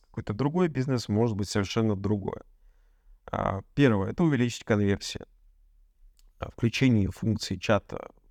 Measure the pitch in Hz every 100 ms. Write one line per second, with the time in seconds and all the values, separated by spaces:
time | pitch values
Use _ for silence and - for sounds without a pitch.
0 | _ - - 104 135 170 180 131 131 127
1 | - 104 117 101 101 104 98 - 113 98
2 | 98 104 - - - _ - _ _ _
3 | _ - - - 98 98 - - 139 104
4 | 98 104 170 139 120 - - 107 101 101
5 | - - - _ _ _ _ _ _ _
6 | - _ _ - - - 120 - 135 110
7 | 95 - 107 107 - 92 - 101 - -
8 | 50 - _